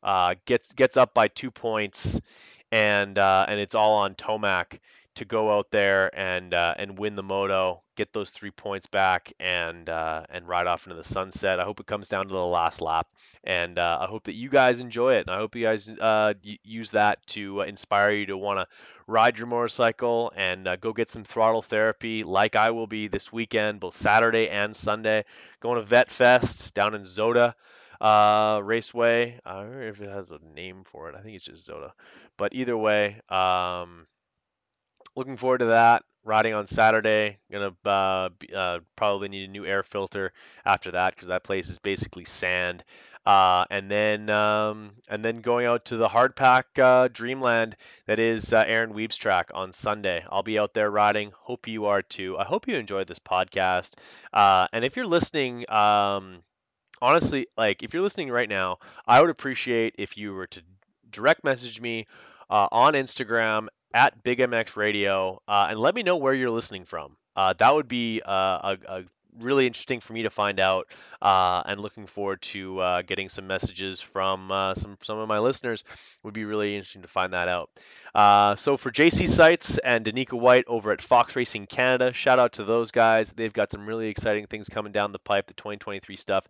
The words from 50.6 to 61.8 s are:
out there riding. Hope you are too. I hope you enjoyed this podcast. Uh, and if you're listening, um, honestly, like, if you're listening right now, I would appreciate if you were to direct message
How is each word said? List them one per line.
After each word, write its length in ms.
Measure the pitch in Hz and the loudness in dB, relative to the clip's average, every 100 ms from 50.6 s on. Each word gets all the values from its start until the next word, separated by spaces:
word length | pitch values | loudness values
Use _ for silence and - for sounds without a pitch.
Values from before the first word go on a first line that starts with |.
out 140 | 104 | 0
there 140 | - 104 | 0 0
riding. 440 | 104 104 104 104 98 | 2 2 2 -4 -12
Hope 260 | - 123 - | -14 -12 -10
you 200 | 110 104 | -6 -2
are 160 | 101 | -2
too. 360 | - - 92 92 | -2 -10 -8 -6
I 60 | |
hope 240 | 98 185 - | -4 -4 -4
you 80 | 190 | -6
enjoyed 320 | 104 98 92 | -4 -6 -6
this 100 | 87 | -10
podcast. 760 | - 92 92 95 92 90 - - - - - | -4 -2 -2 -2 0 0 -4 -14 -20 -20 -4
Uh, 360 | - 101 95 92 | 4 6 6 4
and 120 | 117 | 0
if 100 | 123 | -4
you're 120 | 254 240 | -4 0
listening, 640 | 170 - 160 131 120 120 | 0 0 -2 -4 -6 -4
um, 760 | 107 104 104 101 101 95 90 _ _ _ _ _ _ | 2 4 4 2 -2 -6 -18 _ _ _ _ _ _
honestly, 460 | 123 160 151 139 - - | 2 4 2 -2 -4 -2
like, 260 | 110 98 | 0 0
if 120 | 113 | -6
you're 80 | 165 | -4
listening 280 | 196 - 147 | -4 -4 -4
right 180 | 120 113 | -2 -2
now, 300 | 98 92 90 - - - | -2 -2 -4 -12 -10 4
I 120 | 123 | 6
would 100 | 165 | 6
appreciate 680 | 156 139 123 - 117 113 - | 2 -8 -6 -2 0 -2 -4
if 180 | 104 - | -10 -10
you 160 | 104 | -12
were 140 | 95 92 | -10 -12
to 160 | - 85 95 _ _ _ | -16 -20 _ _ _ _
direct 320 | 98 123 165 | 0 2 2
message 380 | 147 127 120 110 | 0 -4 -6 -12